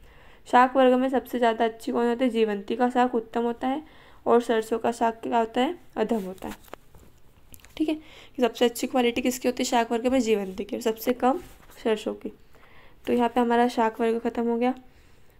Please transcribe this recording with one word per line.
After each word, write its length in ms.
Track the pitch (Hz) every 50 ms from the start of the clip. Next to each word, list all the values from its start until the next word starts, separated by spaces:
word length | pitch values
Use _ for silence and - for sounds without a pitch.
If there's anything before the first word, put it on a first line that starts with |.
| - - - - - - - - - -
शाक 280 | - 247 254 262 262
वर्ग 180 | 269 262 254 254
में 140 | 254 262 269
सबसे 300 | 269 240 247 - - 240
ज़्यादा 260 | 247 226 220 226 233
अच्छी 280 | 220 226 - - 285
कौन 160 | 247 240 240 240
होती 160 | 233 240 262
है? 60 | 254
जीवंती 460 | 214 226 220 214 208 202 196 - 226
का 120 | 233 247 247
शाक 240 | 254 247 247 247 254
उत्तम 280 | 233 226 - - 240
होता 260 | 233 233 233 - 262 262
है 140 | 269 311 311 - - - - - - - -
और 140 | - 226 240
सरसों 360 | 240 - 233 220 220 - 226 226
का 140 | - 233
शाक 280 | 240 - 240 226 226 233
क्या 160 | - 262 247 233
होता 220 | 226 220 - 247
है? 160 | 254 320 349 - - - -
अधम 260 | - 220 - 233 214
होता 260 | 190 185 190 - - 220
है, 60 | - - - - - - - - - - - - - - - - - - - - - - - - -
ठीक 120 | - 311 320
है। 60 | 311
कि 480 | 311 - - - - - - - -
सबसे 220 | 247 226 226 - 247
अच्छी 220 | 233 240 - -
क्वालिटी 360 | 247 - 254 240 240 240 254
किसकी 260 | 247 254 247 - - 247
होती 140 | 247 -
है? 20 | 254
शाक 280 | - 262 233 233 233
वर्ग 140 | 240 226 233
में 140 | 254 262 269
जीवंती 440 | 220 220 214 202 196 190 185 - 202
की, 160 | - - 220
सबसे 320 | 240 226 220 220 - 254
कम 280 | 247 - 254 254 294 370 - - - - - - - - -
सरसों 300 | 233 214 214 - 208 208
की। 180 | - - 214 - - - - - - - - - - - - - - -
तो 60 | 254
यहाँ 160 | 240 240 240 226
पे 120 | - 247
हमारा 280 | 240 233 233 240 240 247
शाक 320 | 247 247 226 220 226 -
वर्ग 180 | 233 226 226 226
ख़त्म 280 | 240 240 - 240 233 233
हो 80 | 233
गया। 180 | 233 247 254 254 254 - - - - - - - - - - _